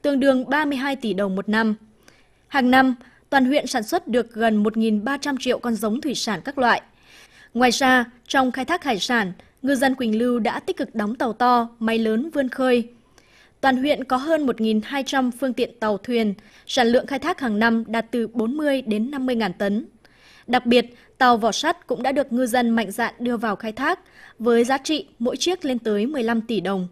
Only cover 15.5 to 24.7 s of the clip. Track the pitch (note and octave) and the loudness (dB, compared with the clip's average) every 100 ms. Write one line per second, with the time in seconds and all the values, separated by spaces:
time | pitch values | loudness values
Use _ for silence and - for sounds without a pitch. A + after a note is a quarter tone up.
15.5 | B3 A#3 - A3 G3 - A#3 G#3+ F#3+ - | -2 -4 -4 -4 -4 -2 0 0 -4 -14
16.5 | - - - A#3 B3 - C4+ D4 F#4 B3+ | -20 -6 0 2 2 0 -6 -4 -4 -2
17.5 | G#3 A#3 A3+ A3+ A3+ A3+ B3 A3 A#3 A3 | 2 2 2 0 -4 -2 -4 -4 -2 -2
18.5 | D4+ D4 C4+ A3 G#3+ A#3 C#4+ B3+ A#3+ G#3 | 0 0 0 0 -2 -2 -4 -2 0 -2
19.5 | F3 G3+ G#3 D#4 _ _ _ - - - | -2 -2 -2 -4 _ _ _ -20 -20 -2
20.5 | B3 A#3+ A#3+ A#3 - _ _ B3 A#3 A3 | -2 4 2 2 -10 _ _ 4 4 2
21.5 | F#3+ D4+ F4 - A3+ B3+ C#4 C#4 A#3 B3+ | 0 -2 -4 -6 -4 0 0 0 0 0
22.5 | B3 A#3+ A3+ G3 G3+ A3+ - B3 A#3 A3+ | 2 2 2 -2 -4 -6 -4 -4 -2 -4
23.5 | F#3+ A3 A3 C#4+ F#4 _ - - _ A#3 | -4 -8 -4 -2 -2 _ -20 -20 _ 2
24.5 | A#3 A#3+ | 4 4